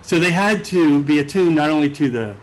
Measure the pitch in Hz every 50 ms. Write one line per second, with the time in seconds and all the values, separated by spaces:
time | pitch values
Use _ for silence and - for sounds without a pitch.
0 | - - 185 165 170 180 170 180 202 208 220 202 208 - 185 180 165 151 143 143
1 | 143 139 151 147 143 143 - 190 180 170 160 151 147 151 156 151 147 143 143 -
2 | 147 131 120 117 113 104 101 101